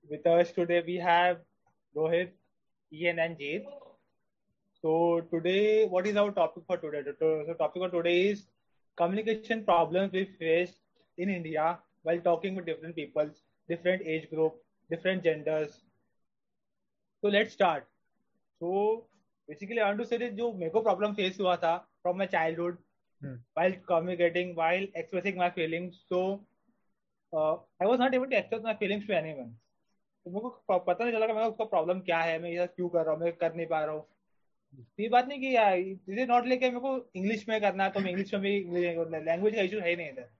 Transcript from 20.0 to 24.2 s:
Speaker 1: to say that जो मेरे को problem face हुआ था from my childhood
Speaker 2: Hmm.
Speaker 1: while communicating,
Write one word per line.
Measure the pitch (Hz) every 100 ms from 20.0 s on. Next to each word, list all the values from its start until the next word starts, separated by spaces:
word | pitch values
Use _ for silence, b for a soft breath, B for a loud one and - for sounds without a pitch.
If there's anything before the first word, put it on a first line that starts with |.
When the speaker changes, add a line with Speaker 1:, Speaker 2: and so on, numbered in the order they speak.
Speaker 1:
to | 226
say | 233 240
that | 202
जो | 233 196
मेरे | 165 202
को | 220
problem | 180 208 202
face | 190 185
हुआ | 185 175
था | 165 170 - _
from | 180 185
my | 190 175
childhood | 160 165 175 175 _ _ _ _
Speaker 2:
Hmm. | 143 123 - -
Speaker 1:
while | 185 185 -
communicating, | 170 175 151